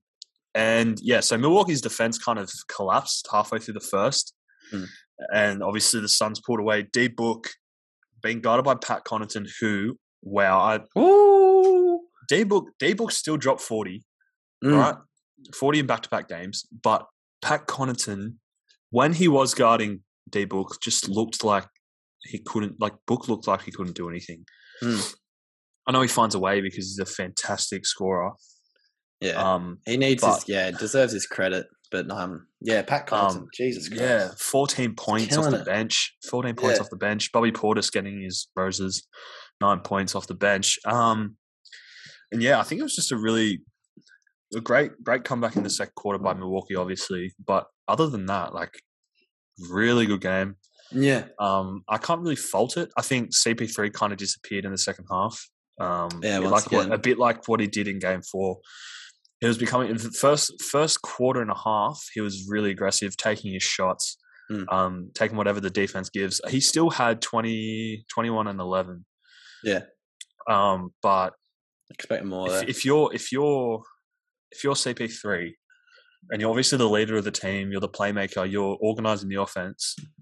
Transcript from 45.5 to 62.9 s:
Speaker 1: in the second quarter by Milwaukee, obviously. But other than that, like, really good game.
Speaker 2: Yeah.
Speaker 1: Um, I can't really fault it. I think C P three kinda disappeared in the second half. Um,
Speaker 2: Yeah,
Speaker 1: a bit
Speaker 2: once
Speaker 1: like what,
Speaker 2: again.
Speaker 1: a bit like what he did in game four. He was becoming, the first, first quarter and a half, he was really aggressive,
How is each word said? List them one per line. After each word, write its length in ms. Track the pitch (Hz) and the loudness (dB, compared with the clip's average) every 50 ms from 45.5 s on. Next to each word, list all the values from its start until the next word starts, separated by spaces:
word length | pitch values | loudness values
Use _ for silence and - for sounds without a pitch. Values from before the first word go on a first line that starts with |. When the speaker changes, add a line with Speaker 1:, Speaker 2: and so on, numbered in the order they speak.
| - | -2
Speaker 1:
in 80 | 104 101 | -2 -2
the 60 | 101 | -2
second 240 | - - 101 - _ | -2 -4 -4 -6 _
quarter 220 | - - 101 101 95 | -6 -4 -4 -2 -2
by 140 | 95 95 92 | -2 -2 -2
Milwaukee, 420 | 92 92 92 95 95 - - 98 | -2 -4 -4 -4 -4 -4 -4 -4
obviously. 580 | 92 90 92 95 - - - 95 90 90 95 - - 98 | -4 -4 -4 -6 -6 -6 -6 -6 -6 -6 -8 -10 -8 -2
But 220 | - 98 92 - - _ _ _ | 0 0 0 0 -4 _ _ _
other 200 | - 110 110 160 | -2 0 2 2
than 180 | 151 131 104 92 | 0 0 -4 -4
that, 260 | 92 101 95 85 64 - | -2 -2 -2 -4 -6 -6
like, 260 | 85 85 - - - - _ _ _ _ _ _ _ _ _ _ _ _ _ _ - 90 87 | -8 -8 -8 -10 -16 -20 _ _ _ _ _ _ _ _ _ _ _ _ _ _ -18 -12 -6
really 360 | 87 98 110 120 120 120 117 | -2 0 2 4 4 4 4
good 160 | 104 104 92 | 2 0 0
game. 340 | 95 92 95 95 95 98 98 - _ _ _ _ - - | 0 0 0 0 -2 -2 -6 -12 _ _ _ _ -18 -6
Speaker 2:
Yeah. 360 | - 131 139 139 135 117 104 - - - | 0 2 4 4 4 2 -2 -6 -6 -4
Speaker 1:
Um, 440 | 101 98 95 95 95 92 95 101 - | -2 0 0 0 -2 -4 -8 -10 -6
I 100 | - 107 | -4 -4
can't 240 | 113 - - 170 165 | -4 -2 -2 -2 -2
really 140 | 175 165 147 | -2 -2 -4
fault 420 | - - - - 98 117 123 - | -4 -4 -2 0 0 0 0 -2
it. 120 | 170 170 - - | -4 -6 -4 -4
I 40 | 123 | -6
think 320 | 117 - 135 123 113 - - | -2 0 0 0 0 0 0
C 200 | - - 117 117 | 2 2 2 0
P 140 | 117 120 | -2 -4
three 220 | 110 - - 104 107 | -6 -4 -4 -4 -4
kinda 240 | 104 - 110 104 101 | -2 -2 -2 -2 -2
disappeared 500 | 98 101 95 - - - - 104 98 95 | -4 -6 -8 -8 -8 -8 -8 -6 -6 -4
in 60 | 98 | -4
the 60 | 98 | -4
second 280 | 95 - 101 95 - 95 - | -4 -4 -4 -4 -8 -8 -4
half. 360 | 98 92 98 113 - - - - _ _ _ _ _ - | -2 -2 -2 -2 -4 -8 -14 -18 _ _ _ _ _ -6
Um, 300 | 95 90 87 87 87 85 85 85 87 | -4 -4 -2 -2 -4 -6 -6 -4 -4
Speaker 2:
Yeah, 140 | 107 101 | -2 0
Speaker 1:
a 40 | 95 | 0
bit 100 | 92 95 | 2 2
Speaker 2:
once 140 | 101 107 - | 2 2 2
Speaker 1:
like 60 | - | 2
what, 100 | - 101 101 | 2 0 2
Speaker 2:
again. 60 | 95 110 | 2 0
Speaker 1:
a 40 | |
bit 220 | 110 - 123 123 113 | 0 2 0 2 2
like 280 | 123 120 113 - - | 2 0 0 -2 -2
what 120 | - 110 110 | -2 0 0
he 80 | 110 | 0
did 200 | 101 - 107 101 | 0 -2 -2 -2
in 120 | 101 98 95 | -2 -4 -2
game 220 | 92 92 92 92 - | -2 -2 -2 -2 -6
four. 360 | - - 92 95 92 90 92 - - - - - - - - - - - _ _ _ _ _ | -8 -6 -4 -2 -4 -4 -6 -12 -18 -20 -20 -18 -18 -18 -18 -20 -20 -20 _ _ _ _ _
He 80 | - | 0
was 100 | 117 117 | 0 0
becoming, 380 | 117 120 113 127 127 127 104 113 | 0 0 0 0 0 0 -2 -4
the 140 | 110 110 117 | -6 -6 -8
first, 500 | - - - 139 147 147 - - - - | -2 2 4 4 4 4 0 -2 -4 -8
first 400 | - - - 143 156 156 - - | -6 -2 0 0 2 2 0 -2
quarter 400 | - - - - 127 127 131 127 | -4 -8 -4 -2 0 0 0 0
and 80 | 117 104 | -2 -4
a 80 | 95 | -4
half, 420 | - - 110 107 104 104 127 156 - - - - | -4 -2 0 0 0 0 -2 -4 -8 -14 -12 -8
he 80 | 110 | -6
was 240 | 104 104 95 95 95 | -6 -6 -6 -8 -8
really 220 | 98 104 107 107 101 | -4 -2 -2 -2 -2
aggressive, 480 | 95 92 98 95 | -2 -2 -2 -2